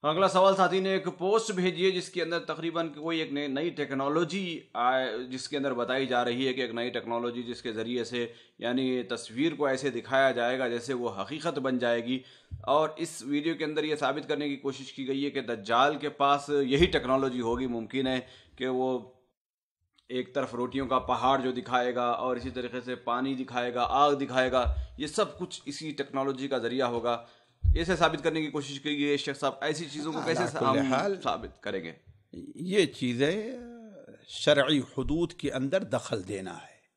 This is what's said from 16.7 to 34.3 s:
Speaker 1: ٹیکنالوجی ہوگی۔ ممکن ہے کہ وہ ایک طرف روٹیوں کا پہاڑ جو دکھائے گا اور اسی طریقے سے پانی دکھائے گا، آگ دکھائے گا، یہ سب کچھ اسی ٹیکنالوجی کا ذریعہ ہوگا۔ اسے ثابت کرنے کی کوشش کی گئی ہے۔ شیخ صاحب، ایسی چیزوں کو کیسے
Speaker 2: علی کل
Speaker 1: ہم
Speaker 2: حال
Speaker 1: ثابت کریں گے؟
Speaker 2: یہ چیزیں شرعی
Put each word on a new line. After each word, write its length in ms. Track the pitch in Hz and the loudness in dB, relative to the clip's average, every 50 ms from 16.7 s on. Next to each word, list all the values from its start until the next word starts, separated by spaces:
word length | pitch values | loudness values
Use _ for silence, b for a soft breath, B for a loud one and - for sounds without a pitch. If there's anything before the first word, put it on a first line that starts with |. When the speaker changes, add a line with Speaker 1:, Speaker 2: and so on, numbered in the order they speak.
| 135 139 175 | 6 6 6
Speaker 1:
ٹیکنالوجی 540 | 185 180 147 123 127 131 135 135 135 123 123 | 6 4 0 2 2 2 2 2 0 0 0
ہوگی۔ 260 | 117 113 120 120 131 | 0 0 0 0 -2
ممکن 400 | 127 120 117 113 104 - 131 135 | -4 -4 -4 -6 -4 -4 -2 0
ہے 140 | 131 131 127 127 B B B B B _ | 0 0 -2 -4 B B B B B _
کہ 120 | - 123 131 | -4 -2 -2
وہ 300 | 131 127 127 131 127 123 107 - - _ _ _ _ _ _ _ _ _ _ _ _ _ _ _ _ _ _ _ | 0 0 2 0 0 -2 -4 -10 -20 _ _ _ _ _ _ _ _ _ _ _ _ _ _ _ _ _ _ _
ایک 260 | 127 127 127 127 - | -4 -4 -4 -2 -2
طرف 200 | 143 131 123 120 | -4 -2 -2 -2
روٹیوں 320 | 120 123 123 120 135 139 | -4 -4 -2 -2 -2 0
کا 120 | 120 131 127 | 2 0 0
پہاڑ 420 | 127 - 127 113 120 127 139 131 | 2 0 -2 2 4 4 4 4
جو 120 | 123 131 | 2 0
دکھائے 420 | 123 123 104 113 123 127 123 123 120 | -2 -4 -4 0 0 2 2 2 0
گا 120 | 123 123 | 0 2
اور 300 | 120 117 - 120 127 127 | 2 0 0 0 -2 -2
اسی 140 | 120 120 131 | -2 -4 -6
طریقے 300 | 113 127 120 123 117 127 | -6 -6 -8 -6 -6 -8
سے 140 | 117 123 123 | -6 -6 -8
پانی 400 | 120 - - 117 123 131 135 135 | -6 -2 -2 -2 0 0 -2 -2
دکھائے 400 | 127 131 127 127 123 120 123 120 | -4 -6 -4 -2 -2 -2 0 0
گا، 120 | 123 120 - | 0 0 2
آگ 240 | - 135 147 147 | 4 6 6 6
دکھائے 400 | 143 139 139 123 127 131 131 127 | 6 2 0 0 2 2 2 4
گا، 220 | 123 127 123 120 B B B B B - | 4 4 4 2 B B B B B -8
یہ 80 | 151 | -8
سب 320 | 147 - - 208 160 - - | -4 0 0 0 0 0 -8
کچھ 240 | 180 175 - - - | -10 -8 -10 -12 -12
اسی 240 | 135 143 - 156 156 | -12 -10 -8 -8 -8
ٹیکنالوجی 580 | 143 143 139 139 127 135 135 135 139 127 135 139 | -4 -4 -6 -4 -2 -2 0 0 0 -2 -2 -2
کا 100 | 135 127 | -2 0
ذریعہ 280 | 110 117 120 131 127 | 0 0 0 2 0
ہوگا۔ 380 | 120 120 117 113 120 117 113 B B B B B B B B - - - | 2 0 0 0 0 -2 -2 B B B B B B B B 4 4 4
اسے 220 | 147 170 165 185 | 4 4 0 2
ثابت 280 | 156 170 160 160 147 143 | 4 4 4 2 2 0
کرنے 180 | 165 156 160 | 0 0 0
کی 40 | 156 | -4
کوشش 340 | 151 - 151 139 135 143 139 | -2 -4 -4 -4 -4 -8 -6
کی 80 | - 151 | -4 -4
گئی 220 | 151 143 143 147 | 0 0 2 2
ہے۔ 60 | 143 | 2
شیخ 220 | 139 - 151 135 - | 0 0 -4 -6 -2
صاحب، 140 | - 135 135 - | -2 -2 -2 0
ایسی 240 | - 151 151 143 170 147 | -2 -2 -2 -2 -6 -8
چیزوں 200 | 139 151 147 160 | -8 -8 -6 -6
کو 80 | 156 156 139 | -4 -4 -2
کیسے 160 | 165 160 - | 0 0 0
Speaker 2:
علی 160 | - - - 151 | 0 -2 -2 0
کل 80 | - | 2
Speaker 1:
ہم 260 | 135 135 139 139 135 | 2 2 2 2 2
Speaker 2:
حال 280 | 127 135 170 202 196 180 | 2 2 2 0 -2 -2
Speaker 1:
ثابت 400 | - 131 85 - 117 - - _ | -2 -2 -2 -2 -6 -12 -14 _
کریں 220 | - 104 101 95 82 | -8 -6 -4 -4 -6
گے؟ 80 | 82 78 - _ - - _ _ _ - 85 82 - - | -8 -12 -14 _ -20 -20 _ _ _ -16 -16 -14 -14 -12
Speaker 2:
یہ 320 | - 160 180 185 208 175 | -8 -6 0 4 4 4
چیزیں 640 | - - - - 123 120 120 139 151 180 214 214 226 262 240 240 240 240 233 226 220 202 175 - - - - - | 2 2 -2 -2 -2 2 2 2 2 2 -2 -4 -8 -10 -12 -14 -16 -18 -18 -20 -20 -20 -20 -20 -20 -20 -20 -20
شرعی 500 | - | -16